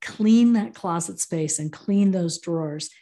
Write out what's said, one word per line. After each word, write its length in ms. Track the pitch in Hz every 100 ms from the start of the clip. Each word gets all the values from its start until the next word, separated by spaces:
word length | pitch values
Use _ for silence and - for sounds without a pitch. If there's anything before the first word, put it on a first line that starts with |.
clean 520 | - - 214 226 240
that 200 | 233 220
closet 460 | - 185 170 160 180
space 400 | - 165 156 -
and 120 | 151
clean 400 | - - 202 202
those 280 | 185 170 165
drawers, 500 | - 165 156 151 - _